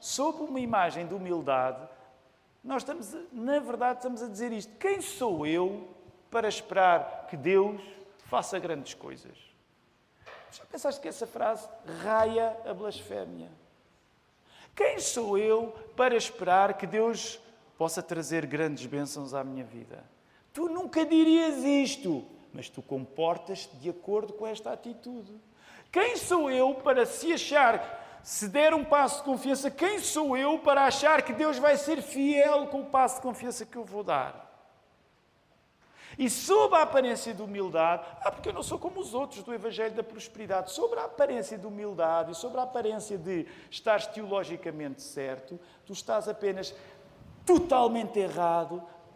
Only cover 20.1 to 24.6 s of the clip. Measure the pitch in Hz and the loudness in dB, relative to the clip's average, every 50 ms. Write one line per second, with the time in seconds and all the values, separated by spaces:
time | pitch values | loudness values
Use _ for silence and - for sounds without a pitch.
20.1 | _ _ _ _ _ _ _ _ - 285 339 330 330 359 359 - - 330 320 320 | _ _ _ _ _ _ _ _ -8 -6 -4 -4 -4 -6 -6 -2 0 0 2 6
21.1 | 330 320 320 320 320 330 330 320 285 262 254 285 285 277 269 208 - - - 180 | 6 6 8 8 8 6 6 2 0 0 2 4 4 4 4 2 -2 -4 -2 -2
22.1 | 151 123 - - - - - - - - 123 - - 143 - - 139 135 127 - | -2 -2 -4 -8 -16 -20 -20 -18 -16 -14 -14 -14 -14 -16 -10 -8 -8 -8 -8 -8
23.1 | - 156 165 165 175 170 - 190 190 180 - - - 127 135 170 170 - - - | -4 -2 0 0 0 -2 -4 -10 -10 -12 -12 -14 -16 -10 -8 -8 -8 -8 -4 -2
24.1 | 208 214 214 208 202 - 220 220 214 214 | -2 -2 -2 -4 -8 -10 -8 -8 -8 -8